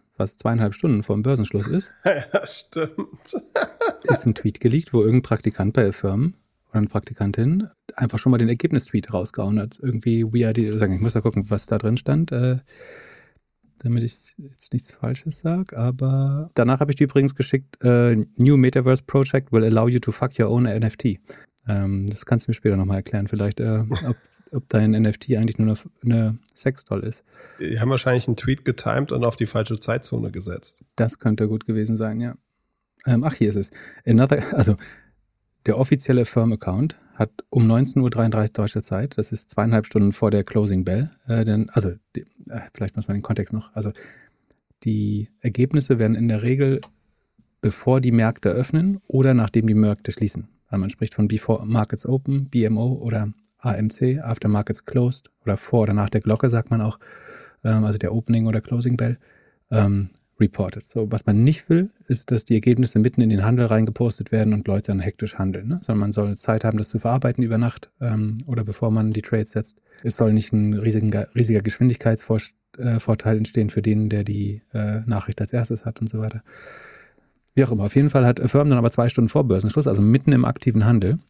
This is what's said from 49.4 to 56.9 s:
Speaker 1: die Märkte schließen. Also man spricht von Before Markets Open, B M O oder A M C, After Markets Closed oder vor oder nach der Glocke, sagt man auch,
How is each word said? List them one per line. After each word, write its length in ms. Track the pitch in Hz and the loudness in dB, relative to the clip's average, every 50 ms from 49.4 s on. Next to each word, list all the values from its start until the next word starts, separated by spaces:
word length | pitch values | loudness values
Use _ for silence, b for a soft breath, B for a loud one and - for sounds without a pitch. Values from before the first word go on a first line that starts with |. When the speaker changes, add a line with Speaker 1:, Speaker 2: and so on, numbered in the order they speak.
| 110 104 - 117 110 | 2 2 2 2 2
Speaker 1:
die 80 | 110 107 | 4 4
Märkte 380 | 107 107 104 104 - - - - | 4 4 2 2 -2 -4 -8 -4
schließen. 360 | - 110 101 - - - - _ _ _ _ | -2 -4 -4 -4 -6 -12 -14 _ _ _ _
Also 120 | - 98 | -4 -4
man 100 | 95 101 | -4 -4
spricht 240 | - - 110 107 - | -4 -6 -8 -6 -2
von 140 | - 104 101 | -2 0 0
Before 380 | 107 104 - - 113 - 104 | 0 -2 0 -2 -2 -2 -2
Markets 400 | 107 113 117 110 - - - - | -2 0 0 0 -2 -4 -6 -4
Open, 420 | - 131 135 135 139 139 139 139 135 | -2 -2 -2 -2 -2 -2 -2 -2 -2
B 160 | - 123 110 | 0 0 2
M 140 | 107 113 107 | 2 0 0
O 160 | 117 127 131 | 0 -2 -2
oder 380 | - - 117 110 107 107 107 104 - _ _ _ _ | -4 -4 -4 -4 -4 -4 -6 -8 -12 _ _ _ _
A 160 | - 123 104 | -4 -4 -2
M 160 | 101 107 107 | -2 -2 -4
C, 300 | - - 127 127 131 147 | -2 -2 0 0 0 -2
After 280 | - 117 113 - - 104 | -4 -6 -6 -2 0 0
Markets 360 | 104 104 104 - 110 - - | 0 0 0 -2 -6 -8 -8
Closed 460 | - - 127 123 123 127 - - _ _ _ _ | -4 0 0 0 0 -2 -6 -12 _ _ _ _
oder 120 | 113 110 | -4 -4
vor 260 | - - - - 117 107 | -4 -2 0 2 2 2
oder 120 | 104 101 | 2 2
nach 160 | 104 101 101 | 0 0 0
der 100 | - 110 | 0 -2
Glocke, 280 | - 107 107 - - 123 | 0 0 0 2 2 2
sagt 200 | 120 117 113 - | 0 0 0 0
man 100 | 120 113 | 0 0
auch, 200 | 107 110 | 0 -2